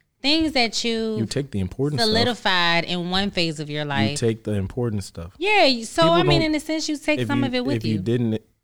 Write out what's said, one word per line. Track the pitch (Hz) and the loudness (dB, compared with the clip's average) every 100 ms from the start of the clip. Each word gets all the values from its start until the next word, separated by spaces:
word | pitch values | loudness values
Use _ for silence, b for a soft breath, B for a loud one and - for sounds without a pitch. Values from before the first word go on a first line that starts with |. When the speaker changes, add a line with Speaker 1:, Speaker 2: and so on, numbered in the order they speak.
| _ _ | _ _
Speaker 1:
things | 269 311 320 | 0 2 2
that | 262 233 - | 2 0 0
you | 233 226 226 214 | -2 -2 -2 -2
Speaker 2:
You | 107 | -2
take | 135 143 | -4 -4
the | 101 | -4
important | 92 - 143 143 | -4 -2 -2 0
stuff. | 220 | 2
Speaker 1:
solidified | 220 240 233 208 180 170 170 | 2 0 0 0 2 4 2
in | - 175 175 | 0 -4 -2
one | 185 196 | -2 0
phase | 185 165 151 | 0 -2 -2
of | 147 | -6
your | 147 | -6
life. | 147 139 139 | -2 0 0
Speaker 2:
You | 143 | 0
take | 117 110 | -2 -2
the | - | -2
important | 104 95 - 120 104 | -2 -2 -2 -2 -2
stuff. | - - 85 - | -6 -12 -16 -6
Speaker 1:
Yeah, | 370 427 | 0 4
you, | 294 240 | 4 2
so, | 226 - | -2 2
Speaker 2:
People | 330 | 4
Speaker 1:
I | 339 | 4
mean, | 370 339 | 4 4
Speaker 2:
don't, | 320 | 2
Speaker 1:
in | 302 | 0
a | |
sense, | - 311 302 | -2 -4 -4
you | 294 | -4
take | - 302 | -2 0
Speaker 2:
if | 247 | 0
Speaker 1:
some | 285 | 0
Speaker 2:
you, | 277 | 0
Speaker 1:
of | |
it | 254 | -2
with | 247 120 | -2 -2
Speaker 2:
if | |
you | 110 | 0
Speaker 1:
you. | 107 | -2
Speaker 2:
didn't | 95 123 117 113 - _ | 0 0 0 -2 -6 _